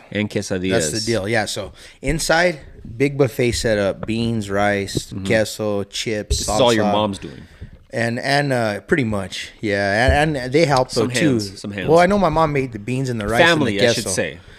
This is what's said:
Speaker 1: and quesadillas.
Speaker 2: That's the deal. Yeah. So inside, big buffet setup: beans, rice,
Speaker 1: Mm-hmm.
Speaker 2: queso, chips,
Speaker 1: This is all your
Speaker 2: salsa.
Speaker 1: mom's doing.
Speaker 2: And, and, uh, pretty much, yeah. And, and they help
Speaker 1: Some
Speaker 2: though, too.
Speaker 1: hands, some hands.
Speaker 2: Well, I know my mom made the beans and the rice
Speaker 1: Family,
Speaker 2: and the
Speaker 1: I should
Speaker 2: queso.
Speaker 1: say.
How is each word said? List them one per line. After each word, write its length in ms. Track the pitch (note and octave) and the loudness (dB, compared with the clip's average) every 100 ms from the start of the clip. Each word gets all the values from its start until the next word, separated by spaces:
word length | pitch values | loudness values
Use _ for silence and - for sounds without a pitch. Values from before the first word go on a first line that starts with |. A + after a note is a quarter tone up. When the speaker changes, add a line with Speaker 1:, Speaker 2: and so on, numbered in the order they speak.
| - | -8
Speaker 1:
and 180 | G2+ G#2 | -4 -2
quesadillas. 400 | G#2+ F#2+ F#2+ F#2 | -4 -4 -4 0
Speaker 2:
That's 220 | F#2 D2+ | 0 0
the 80 | A2 | -2
deal. 260 | G#2 A2+ G2 | -2 -2 0
Yeah. 180 | A2+ G2+ | -2 -2
So 280 | - F#2+ - - - | -6 -10 -14 -20 -10
inside, 560 | C3+ D#3 - D#3+ F3 D#3+ - - - A#2 | -4 -2 0 2 2 -2 -10 -18 -10 0
big 200 | C#3 C#3 | 0 2
buffet 360 | C3+ - B2 | 0 2 0
setup: 520 | - A#2 G#2 G2 - - | 0 0 2 0 -2 -4
beans, 420 | A2+ A#2 A2+ G2+ | -2 0 -2 -2
rice, 560 | G2 G2+ G2+ G2 - - | 0 2 0 -2 -6 -6
Speaker 1:
Mm-hmm. 180 | A2 F#2+ | -6 0
Speaker 2:
queso, 580 | A2 G#2 - G#2+ G2+ G2 | 0 0 -2 -2 -2 -4
chips, 520 | - B2 G#2+ G2+ - | -6 -4 -4 -2 -4
Speaker 1:
This 40 | |
is 80 | A2+ | 0
all 220 | G#2+ B2 | 2 4
your 140 | A2 G#2 | 4 2
Speaker 2:
salsa. 60 | |
Speaker 1:
mom's 260 | G#2 G#2+ F#2+ | 2 0 -2
doing. 240 | E2 C2+ E2 - - - - | -10 -16 -20 -18 -18 -20 -10
Speaker 2:
And, 300 | A#2+ A#2 A#2+ | -4 -2 -2
and, 340 | C3+ C#3+ C#3+ | 0 0 2
uh, 280 | B2+ A2 G2+ | 0 0 -2
pretty 220 | - E3+ | -2 0
much, 460 | A#2 G2+ F#2 - - - | 0 -2 -6 -10 -12 -8
yeah. 640 | G#2+ G2+ G2+ G#2 C3 C#3 | -2 0 2 2 4 4
And, 160 | D#3 C#3+ | 2 -2
and 160 | B2+ | 0
they 120 | C#3 D3+ | 2 4
help 260 | C3 C3 | 2 2
Speaker 1:
Some 160 | B2 A2+ | 0 0
Speaker 2:
though, 60 | B2 | 2
too. 140 | D3+ | 2
Speaker 1:
hands, 280 | A#2 G2+ F#2+ | 2 -2 -10
some 120 | G#2+ | -10
hands. 180 | G2+ F#2 | -4 2
Speaker 2:
Well, 80 | E3 | 4
I 80 | F3+ | 6
know 140 | G#3 | 4
my 100 | F3 | 2
mom 240 | D#3 D#3+ | 2 0
made 200 | C#3+ C3 | 0 -4
the 60 | A2+ | -6
beans 300 | G#2+ B2+ C3 | -6 -4 -2
and 100 | A#2 | -2
the 60 | G#2 | 0
rice 140 | A2+ | 4
Speaker 1:
Family, 380 | E3 D#3+ C3 G2 | 4 4 2 2
Speaker 2:
and 80 | A#2+ | 2
the 20 | |
Speaker 1:
I 40 | |
should 100 | A#2 | 2
Speaker 2:
queso. 120 | G#2 F#2 | -2 -2
Speaker 1:
say. 240 | E2+ D#2+ - | -4 -6 -16